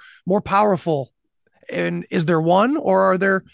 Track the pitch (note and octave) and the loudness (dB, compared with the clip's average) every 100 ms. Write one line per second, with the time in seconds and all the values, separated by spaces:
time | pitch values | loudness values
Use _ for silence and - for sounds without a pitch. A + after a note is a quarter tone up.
0 | - - - G3+ - G3 G#3+ F#3 - D3 | -12 -12 -2 -2 0 2 2 0 -2 -4
1 | C3 _ _ _ _ _ - F3 F3 F3 | -4 _ _ _ _ _ -10 -6 -4 -6
2 | F3 F#3 D#3+ E3 D#3+ F#3 A#3 D4+ - F#3+ | -6 -4 0 0 2 2 2 0 0 2
3 | F#3+ F#3 G3 F#3+ - | 2 2 0 -2 -4